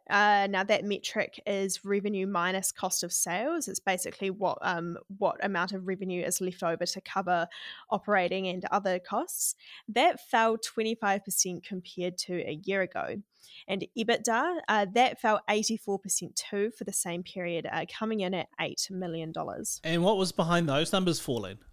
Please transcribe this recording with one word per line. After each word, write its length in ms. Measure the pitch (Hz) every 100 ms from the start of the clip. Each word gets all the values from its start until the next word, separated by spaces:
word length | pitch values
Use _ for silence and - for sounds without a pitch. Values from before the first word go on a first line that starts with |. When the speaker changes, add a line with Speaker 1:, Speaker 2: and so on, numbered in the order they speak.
| -
Speaker 1:
uh, 380 | 202 208 202 196
now 140 | 190
that 220 | 202 214 208
metric 560 | 202 - 214 - - -
is 380 | 196 196 -
revenue 420 | 196 202 202 202 190
minus 460 | 185 175 190 185
cost 320 | - 185 -
of 80 | 175
sales. 560 | - 180 180 262 339 -
It's 140 | -
basically 480 | - 185 - - 196
what, 300 | 196 185 -
um, 360 | - 170 170 170 - 196
what 260 | 196 -
amount 300 | 196 180 180
of 120 | 190 185
revenue 360 | 190 190 180
is 160 | - 180
left 240 | 185 175
over 220 | 170 165 175
to 160 | 190
cover 480 | - 190 180 175 175 - - - -
operating 580 | 202 - 202 175 190 190
and 160 | 180 -
other 260 | 196 196 185
costs. 580 | 180 214 359 - - - - - -
That 320 | 220 311 -
fell 360 | - 233 226 226
twenty-five 680 | - - 226 226 202 196 196
percent 400 | - 185 180 -
compared 520 | 185 180 - 180 180
to 160 | - 180 -
a 140 | 151
year 180 | 190 196
ago. 400 | 185 - - 208 - _ - - -
And 180 | 196 - -
ebitda, 600 | 220 226 226 226 320 339 -
uh, 160 | 214 202
that 260 | 220 254 -
fell 220 | 233 214 -
eighty-four 500 | 214 214 220 - 196
percent 380 | 190 - 180 -
too 340 | - 202 214 -
for 80 | 196
the 80 |
same 300 | - 180 175
period, 440 | 180 190 175 170 -
uh, 140 | - 160
coming 280 | - 220 220
in 120 | 185
at 140 | 185 - -
eight 300 | 160 - -
million 440 | 185 180 165 160
dollars. 480 | 165 143 - 220 -
Speaker 2:
And 180 | 175 170
what 140 | 180 202
was 160 | 185
behind 380 | - 165 175 160
those 240 | 139 165
numbers 260 | 196 185 156
falling? 380 | - 117 95 101 -